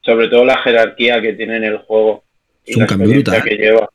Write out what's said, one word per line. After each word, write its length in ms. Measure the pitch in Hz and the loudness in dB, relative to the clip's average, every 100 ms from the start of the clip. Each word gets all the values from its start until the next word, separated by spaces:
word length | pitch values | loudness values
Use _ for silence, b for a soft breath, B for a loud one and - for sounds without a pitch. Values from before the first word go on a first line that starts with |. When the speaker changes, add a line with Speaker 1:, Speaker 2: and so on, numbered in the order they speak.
Speaker 1:
sobre 260 | - 113 113 | 0 0 4
todo 160 | 120 | 4
la 140 | 127 131 | 4 0
jerarquía 600 | 127 117 110 - 120 120 | 0 2 0 0 -2 0
que 120 | 110 | -4
tiene 220 | 101 110 113 | -6 -8 -6
en 60 | |
el 140 | 110 107 | -6 -8
juego 460 | _ 110 110 104 _ _ _ _ - | _ 0 0 -2 _ _ _ _ -6
y 40 | |
Speaker 2:
Es 40 | - | -2
un 40 | |
Speaker 1:
la 40 | 107 | -2
Speaker 2:
cambio 200 | 98 98 | 0 2
Speaker 1:
experiencia 320 | 135 110 110 | 2 0 -2
Speaker 2:
brutal. 40 | 113 107 | -2 -2
Speaker 1:
que 60 | |
lleva. 260 | 107 110 104 | 2 2 0